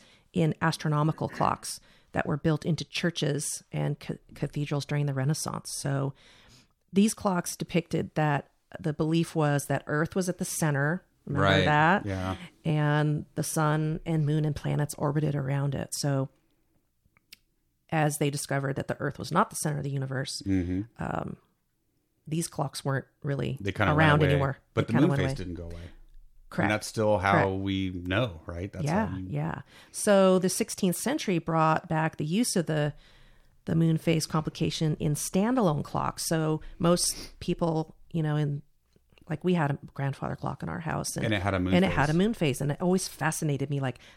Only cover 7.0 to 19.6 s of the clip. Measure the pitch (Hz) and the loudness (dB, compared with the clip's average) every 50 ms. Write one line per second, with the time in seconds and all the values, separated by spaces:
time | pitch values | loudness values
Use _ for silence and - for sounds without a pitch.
7 | 202 220 - - - 208 185 175 175 - - - 170 - - 170 160 - - 160 | 4 4 2 0 -2 0 0 0 -2 -4 -6 -8 -6 -2 -2 -2 0 0 -2 -2
8 | 196 190 - - 151 151 147 139 - _ _ _ _ _ - - 185 165 147 - | -2 -2 0 0 2 2 2 0 -2 _ _ _ _ _ -14 -8 -6 -4 -2 -2
9 | 165 156 160 170 170 - - 160 151 147 143 143 - - 139 - - - 147 151 | 0 2 2 2 2 0 0 0 2 2 2 0 0 0 -2 -2 -2 -2 -2 0
10 | 160 156 - 196 180 180 175 - 185 - - - - 156 147 139 139 147 165 185 | -2 0 0 -2 -2 -2 -4 -4 -6 -6 -4 0 0 2 2 2 2 0 0 -2
11 | - _ _ _ _ - 95 92 98 98 95 95 95 - 151 151 160 160 185 202 | -6 _ _ _ _ -4 0 2 4 4 6 6 4 4 4 4 6 4 4 2
12 | - 101 95 95 92 92 92 - 180 170 - _ - 165 151 151 151 147 147 151 | 0 -2 -2 -2 -2 -2 -4 -6 -8 -14 -18 _ -4 -2 0 2 2 2 2 2
13 | 156 151 151 156 - - _ - 156 - - 170 156 151 151 156 156 156 156 - | 2 2 0 -2 -4 -6 _ -6 -6 -2 0 0 2 2 2 2 0 -2 -2 -4
14 | - 165 165 160 151 143 151 156 151 156 147 - - 143 143 143 147 147 - - | -4 -2 0 2 2 2 2 2 2 0 -2 -2 -2 -2 0 0 0 -2 -2 -2
15 | - 147 143 151 147 147 143 147 139 139 139 139 139 143 - - - - - - | -2 0 0 0 0 0 0 -2 -2 -2 -2 0 0 0 -2 -2 -4 -6 -6 -4
16 | - 147 139 135 135 135 _ _ _ _ _ _ _ _ _ _ _ _ _ _ | -2 0 0 0 0 -2 _ _ _ _ _ _ _ _ _ _ _ _ _ _
17 | _ _ _ _ _ _ - - _ _ _ _ _ _ _ _ _ _ - 160 | _ _ _ _ _ _ -20 -20 _ _ _ _ _ _ _ _ _ _ 0 2
18 | 147 151 147 - 151 143 139 147 - - 143 139 139 135 139 - - - - - | 2 2 2 2 0 0 0 -2 -4 -4 -2 -2 -2 -2 -2 -4 -4 -4 -4 -4
19 | - - - - - - 147 170 220 - - - | -4 -6 -6 -6 -6 -2 0 0 0 0 -2 -4